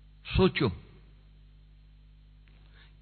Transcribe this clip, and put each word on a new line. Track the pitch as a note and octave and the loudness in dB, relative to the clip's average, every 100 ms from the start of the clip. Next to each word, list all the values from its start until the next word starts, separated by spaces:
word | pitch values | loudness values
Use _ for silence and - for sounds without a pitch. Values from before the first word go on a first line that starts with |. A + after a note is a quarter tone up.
| - - - - | -20 -20 -4 2
सोचो, | F#3 - B2 - - - - - - - - - - - - - - - - - - - - - - - | 2 2 -4 -4 -16 -20 -20 -20 -20 -20 -20 -20 -20 -20 -20 -20 -20 -20 -20 -20 -20 -20 -20 -20 -20 -8